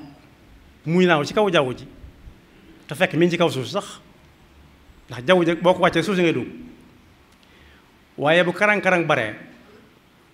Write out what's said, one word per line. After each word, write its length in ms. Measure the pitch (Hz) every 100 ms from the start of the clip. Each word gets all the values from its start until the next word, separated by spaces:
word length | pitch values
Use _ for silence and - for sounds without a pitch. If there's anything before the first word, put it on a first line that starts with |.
| - - - _ - - - - 147
muy 200 | 175 180
naaw 180 | 156
ci 80 | 139
kaw 160 | - 208
jaww 220 | 170 131 120
ji, 100 | - - - - - - _ - - - -
te 80 |
fekk 200 | 139 180
mi 120 | 147 175
ngi 40 |
ci 60 | 170
kaw 100 | 170
suuf 180 | 131 113
si 60 |
sax, 280 | 180 - - - _ - _ _ - - _ - - -
ndax 160 | 123 123
jaww 180 | 185
ji 100 | 165
boo 200 | 170 175
ko 60 | 180
wàccee 220 | 180 165
suuf 140 | 165 185
si 60 |
ngay 100 | 170
dugg. 160 | 131 113 - - - - - _ _ _ _ _ _ - - _ _ _ -
Waaye 260 | 143 170
bu 80 | 175
karang-karang 540 | 175 208 208 190 180 156
baree, 280 | 139 107 107 - - - - _ _ _ _ _